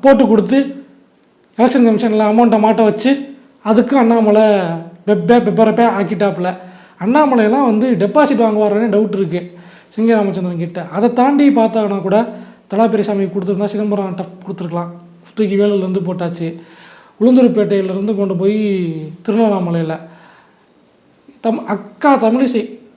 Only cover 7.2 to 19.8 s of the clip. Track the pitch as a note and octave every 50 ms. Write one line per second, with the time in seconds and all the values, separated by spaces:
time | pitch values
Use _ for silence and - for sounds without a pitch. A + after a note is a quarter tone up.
7.2 | D4+ C4+ C4 A#3+ G#3+ G#3 A#3 C4+ C#4 B3 G#3+ G#3+ A#3+ C4 A#3+ E3+ F#3+ G3+ - D4
8.2 | D4 C#4+ C#4 G#3+ A#3 A3 G#3+ G#3 G#3+ G#3 G3+ G#3 A#3 A#3 G3 G#3 G#3+ G3 F3 F#3+
9.2 | G3 D#3+ E3 F3+ F3 - - - - - - - _ _ _ G#3+ A3 A#3 A#3 G#3+
10.2 | G3+ G3 F3 F#3 F3+ F3+ F3 E3 E3+ F3 - G#3 F#3+ - D3 F#3 G#3+ A#3+ A#3+ A#3+
11.2 | B3 C#4 C#4+ C#4+ C#4+ C#4 - A#3 A3 A3 A3 A3+ G#3+ G3+ G3+ G3 E3+ F#3+ F#3+ G#3+
12.2 | B3 - - - - - - _ _ _ G3 G3+ A3+ A3 G3+ G#3+ G3 G#3+ G#3 G3
13.2 | F#3+ F3+ E3+ G3 F3+ F#3 G3 F3+ G#3 G3+ G3+ G3+ G#3 G#3 G3+ G#3 G3 F#3+ F3 -
14.2 | F3+ - - - - F#3+ G3 - F3+ E3+ E3 F3 F3 E3+ - - - - - _
15.2 | _ - _ - G#3+ F#3+ G3 G3 G3+ G#3 G3+ G3 F#3 F#3 F#3 G3 F3 F3+ F3+ F3+
16.2 | F3 E3+ E3+ - E3+ E3 E3 - - - - - - - - - _ _ _ _
17.2 | G#3+ B3 C4 B3+ B3+ A#3 - G#3 G3+ E3+ G3+ G3 F#3+ F#3 F#3 G3 G3 G#3+ A3 G3
18.2 | G3+ F#3+ F#3 F3 F#3+ G3 G#3+ G#3+ G#3+ G#3 G3 F#3 F3 E3 D#3+ D#3+ D#3 D#3 - -
19.2 | - - G3+ A3 A3+ G#3+ G3+ F#3+ F3 E3+ E3+ E3+